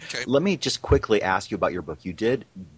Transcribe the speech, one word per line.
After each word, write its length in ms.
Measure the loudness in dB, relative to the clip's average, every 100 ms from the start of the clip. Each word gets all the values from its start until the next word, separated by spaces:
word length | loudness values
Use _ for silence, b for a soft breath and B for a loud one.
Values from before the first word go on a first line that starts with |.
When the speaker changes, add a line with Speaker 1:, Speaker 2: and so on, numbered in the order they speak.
| B
Speaker 1:
Okay. 100 | -8 0
Speaker 2:
let 160 | 2
me 140 | 2 0
just 260 | -2 -2
quickly 380 | 2 2 4 2
ask 300 | 4 0 -2
you 60 | -2
about 160 | -2
your 100 | -2
book. 160 | -6 -10
You 100 | -10
did 340 | -2 0 0 -4 -16 -18